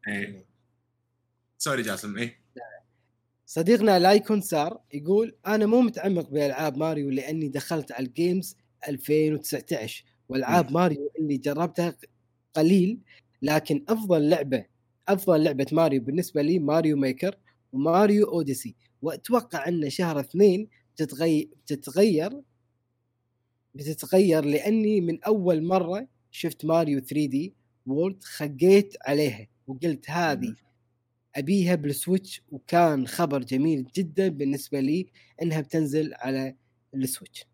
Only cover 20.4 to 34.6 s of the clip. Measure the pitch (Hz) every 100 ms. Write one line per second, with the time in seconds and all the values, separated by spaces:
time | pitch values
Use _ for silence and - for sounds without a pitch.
20.4 | 208 185 110 _ _ - 156 131 165 156
21.4 | - - - 147 - 139 214 160 175 277
22.4 | 269 _ _ _ _ _ _ _ _ _
23.4 | _ _ _ 139 147 156 - 190 190 156
24.4 | 147 147 202 220 214 214 170 165 - 220
25.4 | 180 160 165 185 170 190 262 _ _ -
26.4 | 170 151 156 165 160 139 127 147 147 131
27.4 | 175 _ _ _ - 135 180 190 - -
28.4 | 151 135 175 196 202 - - 143 147 107
29.4 | 104 _ - 135 170 139 - 160 170 135
30.4 | 120 110 _ _ _ _ _ _ _ -
31.4 | 139 196 180 180 147 139 - 185 - -
32.4 | _ - _ 170 170 147 123 - 170 139
33.4 | 120 131 156 151 127 - 180 151 190 147
34.4 | 139 139